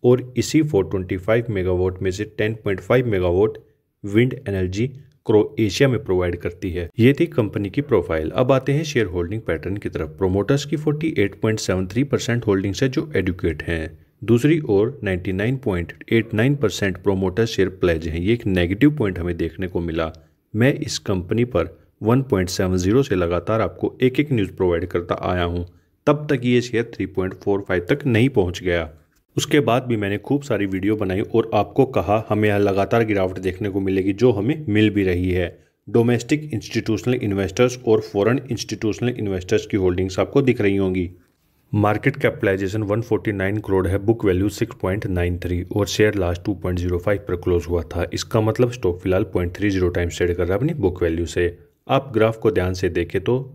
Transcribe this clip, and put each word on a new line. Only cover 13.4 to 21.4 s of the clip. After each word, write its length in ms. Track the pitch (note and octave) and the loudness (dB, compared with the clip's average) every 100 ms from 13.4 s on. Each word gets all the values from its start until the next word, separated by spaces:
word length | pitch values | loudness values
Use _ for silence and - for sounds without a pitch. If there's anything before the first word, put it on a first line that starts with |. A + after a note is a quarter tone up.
| F2 D2+ | -2 -2
हैं। 340 | - E2 D#2+ - _ _ | -4 -4 -6 -12 _ _
दूसरी 360 | G#2+ A#2+ D3+ E3 - | 2 4 4 2 2
ओर 300 | G2 A2+ C#3+ | 2 2 -2
नाइंटी 300 | G2+ F#2 F#2 | -4 -2 -2
नाइन 240 | F#2 G#2+ C3 | -2 -2 -2
पॉइंट 360 | A#2 F2+ E2 - - | -2 -2 -4 -10 0
एट 220 | A2+ A2 | 2 2
नाइन 220 | G#2 B2 C#3+ | 0 2 2
परसेंट 420 | A2+ - G2+ F2+ | 0 0 -2 0
प्रोमोटर 480 | G2+ F#2+ F#2+ F2+ A2+ | 0 0 0 0 0
शेयर 220 | - F#2 - | 2 0 2
प्लेज 260 | F2+ D#2+ E2 | 0 0 -2
हैं। 120 | D#2+ | -2
ये 140 | F#2 | 0
एक 120 | A#2+ G#2+ | 0 2
नेगेटिव 480 | F#2 F2 G2+ C#3+ D3 | 2 2 4 2 4
पॉइंट 220 | G#2 F2+ | -2 -2
हमें 160 | F2 E2+ | -4 -2
देखने 300 | E2 - F#2 | -4 -4 -4
को 120 | F#2 | -4
मिला। 300 | E2+ D#2+ D#2+ - _ _ _ | -2 -2 -4 -6 _ _ _
मैं 200 | G#2+ B2+ D3+ | 2 2 2
इस 220 | - - | -6 -8
कंपनी 440 | - F#2+ F2 A2 | -2 -2 0 0